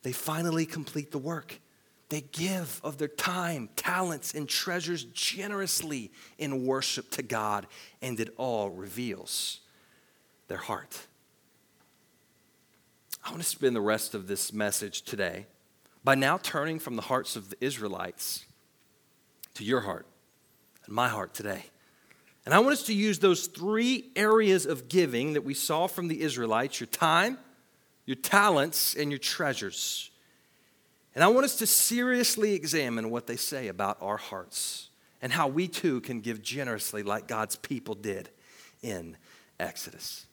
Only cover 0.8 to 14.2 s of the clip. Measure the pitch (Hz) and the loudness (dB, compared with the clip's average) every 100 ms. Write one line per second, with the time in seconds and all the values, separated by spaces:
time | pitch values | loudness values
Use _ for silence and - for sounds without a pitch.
0.8 | 143 151 143 147 135 - - - _ _ | -6 -6 -6 -6 -6 -8 -8 -20 _ _
1.8 | _ _ _ 151 135 151 180 185 160 - | _ _ _ -10 -8 -4 -2 -2 -4 -6
2.8 | - 139 151 151 - 180 170 160 113 - | -8 -4 -4 -2 -2 0 -2 -2 -4 -4
3.8 | - 180 185 151 - 151 143 - - 180 | -2 0 0 -2 -6 -6 -2 -2 0 -2
4.8 | 160 170 120 - - - 196 202 190 - | -2 -4 -6 -4 -2 -2 -4 -4 0 -2
5.8 | 165 143 107 - - - 151 135 127 131 | -2 -6 -8 -14 -20 -6 -2 0 2 2
6.8 | 135 - - - 120 117 107 104 95 - | 0 -4 -6 -8 -2 0 0 -2 -4 -18
7.8 | - _ 131 113 110 - 127 113 101 90 | -20 _ -8 -4 -4 -2 -2 0 -2 -4
8.8 | 98 104 123 - - - - - _ _ | -10 -6 -6 -6 -6 -4 -4 -8 _ _
9.8 | _ _ _ _ _ _ _ 92 - 98 | _ _ _ _ _ _ _ -10 -6 -6
10.8 | - - - _ _ _ _ _ _ _ | -6 -16 -18 _ _ _ _ _ _ _
11.8 | _ _ _ _ _ _ _ _ _ _ | _ _ _ _ _ _ _ _ _ _
12.8 | _ _ _ - - 165 165 - 135 117 | _ _ _ -12 -10 -4 -4 2 2 2
13.8 | 104 110 - 107 | 2 2 0 -6